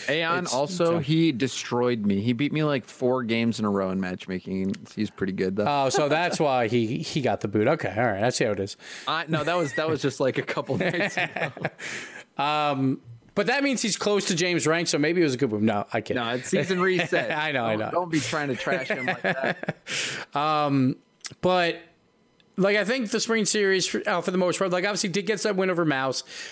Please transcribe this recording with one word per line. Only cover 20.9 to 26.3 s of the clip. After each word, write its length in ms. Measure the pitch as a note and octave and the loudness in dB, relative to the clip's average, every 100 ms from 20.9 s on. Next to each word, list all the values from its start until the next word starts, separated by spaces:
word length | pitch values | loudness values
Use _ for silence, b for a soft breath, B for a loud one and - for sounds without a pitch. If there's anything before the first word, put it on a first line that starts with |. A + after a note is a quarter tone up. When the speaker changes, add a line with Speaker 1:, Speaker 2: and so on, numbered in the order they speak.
| - _ _ - - | 0 _ _ -14 -2
Speaker 2:
but, 380 | F3+ F3+ E3+ D#3 - _ _ _ _ _ _ - | 2 4 2 -2 -10 _ _ _ _ _ _ 0
like, 220 | F#3+ G#3 | 2 4
I 80 | G3 | 2
think 240 | C4 G#3 | 0 0
the 100 | A3 | -2
spring 260 | - A3+ G3 | 0 2 2
series, 420 | G#3+ G3 F#3 - | 2 4 2 2
for, 160 | G#3+ G#3+ | -2 0
uh, 140 | F3 | 0
for 80 | F#3+ | 0
the 80 | F#3 | 2
most 220 | F3+ D#3+ | 2 2
part, 100 | F#3+ | 0
like, 140 | F3+ | 0
obviously 260 | G3+ G3+ F#3 | 0 -2 -2
Dig 160 | F#3+ F#3 | -2 -2
gets 160 | G#3 | -2
that 140 | A3 F#3+ | 0 0
win 160 | F#3+ | 0
over 140 | F3 D#3+ | 2 2
Mouse. 380 | C3+ C3+ - - | 2 0 -2 -8